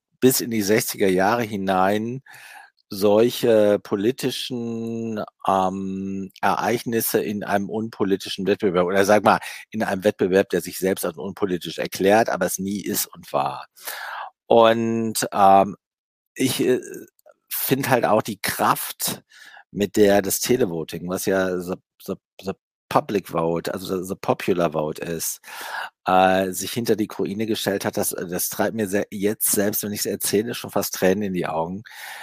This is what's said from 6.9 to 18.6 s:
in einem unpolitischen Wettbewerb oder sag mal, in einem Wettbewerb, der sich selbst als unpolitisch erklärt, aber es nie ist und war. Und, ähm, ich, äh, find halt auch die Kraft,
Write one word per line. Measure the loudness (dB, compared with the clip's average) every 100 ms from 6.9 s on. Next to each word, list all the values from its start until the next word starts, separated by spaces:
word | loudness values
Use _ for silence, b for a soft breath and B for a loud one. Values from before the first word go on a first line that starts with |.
| -2 0 0
in | -2 -4
einem | -2 -2 -2
unpolitischen | -6 -6 -4 -2 -2 -4 -6 -2
Wettbewerb | 0 2 2 2
oder | 2
sag | 4 6
mal, | 6 4 B B B
in | -6
einem | -4 0
Wettbewerb, | 0 0 2 2 2
der | 0
sich | -4 -4
selbst | -2 -2
als | -4 -6
unpolitisch | -10 -4 -4 -4 -6 -6
erklärt, | -6 0 4 4 4
aber | 0 -2
es | -4
nie | -6 -6
ist | -4 -4 -4
und | -10 -8
war. | -4 -4 -6 -16 B B B B B B _ 2
Und, | 6 6 6 0 -2 -2 -4 -4
ähm, | 4 8 8 6 -2 _ _ _ _ _
ich, | -2 -2 0 0
äh, | 0 -2 -16 -18 _ _ _ -10
find | -6 -2 -2 2
halt | 2 4
auch | 2
die | 0 -6
Kraft, | -6 -2